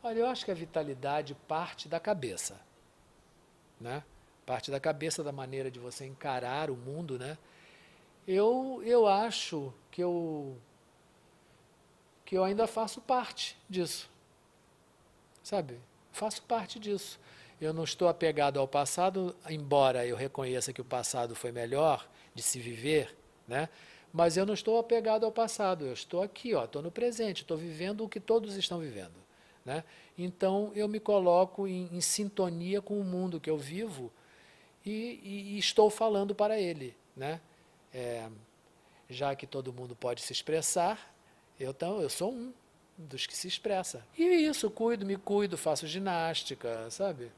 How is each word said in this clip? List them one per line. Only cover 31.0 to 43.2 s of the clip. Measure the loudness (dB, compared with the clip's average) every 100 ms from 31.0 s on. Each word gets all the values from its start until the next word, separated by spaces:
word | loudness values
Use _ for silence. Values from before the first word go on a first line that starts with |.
| 4 4 8 6 6 0 -4
em, | -4 -4
em | -2
sintonia | -2 0 -2 0 0 0 -2 -2
com | -2 -4
o |
mundo | -2 -2 -2 -4
que | -2
eu | -2
vivo | -2 -6 -6 -6 -12 _ _ -20 -20 -20 -20 _ -6
e, | -4 -6 -8
e, | -10 -8 -6 -2
e |
estou | 2 8 8
falando | 8 2 4 2
para | 2 2 4
ele, | 0 -2 -8 -12 _
né? | -8 -6 -6 -10 _ _ _ _
É, | -8 -6 -6 -8 -14 -20 _ _ _ _ -20 _
já | -4 -2 -2
que | -6
todo | -8 -8
mundo | -10 -12
pode | -6 -4 -4
se | -4
expressar, | -6 0 0 2 2 2 0 -8 _ _ _ _ _
eu, | -8
então, | -4 -2 0
eu | -2
sou | 0 -2
um | -4 -10 -14 _ _ _ -18
dos | -12 -8